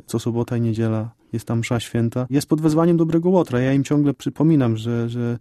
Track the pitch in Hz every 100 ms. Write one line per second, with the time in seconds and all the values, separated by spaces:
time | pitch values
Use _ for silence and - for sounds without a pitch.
0 | - 113 120 117 120 120 117 110 113 110
1 | 113 - _ 117 - 117 113 120 - 120
2 | 117 127 127 139 - 156 160 151 170 165
3 | 165 165 175 190 151 123 131 139 135 147
4 | 143 - - - 156 151 120 110 113 117
5 | 117 120 120 120